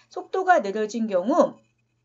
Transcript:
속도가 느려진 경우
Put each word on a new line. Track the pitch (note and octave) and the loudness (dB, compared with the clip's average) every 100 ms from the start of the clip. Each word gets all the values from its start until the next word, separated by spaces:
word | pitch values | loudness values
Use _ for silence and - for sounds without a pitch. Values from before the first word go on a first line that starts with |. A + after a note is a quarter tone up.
| _ | _
속도가 | - F4+ F#4+ F#4 E4+ | -16 -8 -4 2 2
느려진 | G3+ G#3 G#3+ A#3 G#3+ | 2 -4 -6 -4 -2
경우 | F#3 G3+ E4 - - _ _ _ _ | -2 0 2 2 0 _ _ _ _